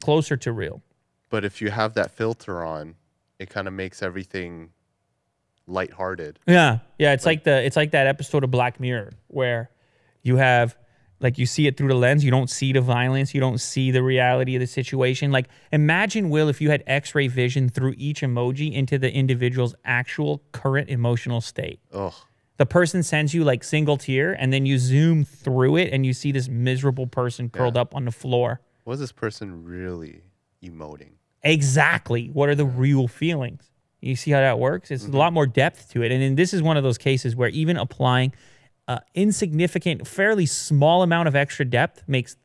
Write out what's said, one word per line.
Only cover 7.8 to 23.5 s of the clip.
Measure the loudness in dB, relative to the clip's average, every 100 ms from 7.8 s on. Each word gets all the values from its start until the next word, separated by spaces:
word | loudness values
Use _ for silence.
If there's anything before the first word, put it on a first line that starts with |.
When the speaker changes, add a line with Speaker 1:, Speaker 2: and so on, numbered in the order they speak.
| 0
Speaker 1:
that | 2 0
episode | -2 -2 -2 0
of |
Black | 0 0 -4
Mirror | -6 -6 -8 -16 _
where | -4 -2 -4 -6 _ _ _ _ _
you | 0 4
have, | 6 6 2 -2 _ _ _ -4
like, | -2 0
you | -2
see | 2 0
it | 2
through | 0
the | 4
lens, | 4 4
you | 4
don't | 2 0
see | -2 0
the | 2
violence, | 2 2 2 0 0
you | 0
don't | 0 -2
see | -4 -2 0
the | 2
reality | 2 2 2 2 0 -2
of |
the | -4
situation. | -4 -4 0 0 0 0
Like, | 0 0 _ _
imagine, | 2 4 2 0 -2 0
Will, | 2 0
if | 0
you | 0
had | 0 0
X-ray | -2 -2 -2 0
vision | 0 0 0 0
through | 0 -4 -4
each | -6 -4
emoji | -4 -2 -2 -2 -4
into | -2 0 0
the | 0
individual's | 0 0 2 0 0 -2 -4
actual | -2 -2 -2 -4 -4 -6 _
current | -6 -2 -2 -2
emotional | -2 0 0 -2 -6
state. | -6 -8 -10 -12 _
Speaker 2:
Ugh. | -8 -8 -10 _ _ _ -2
Speaker 1:
The | 2
person | 4 2 0
sends | 0 0 0
you, | 2
like, | 2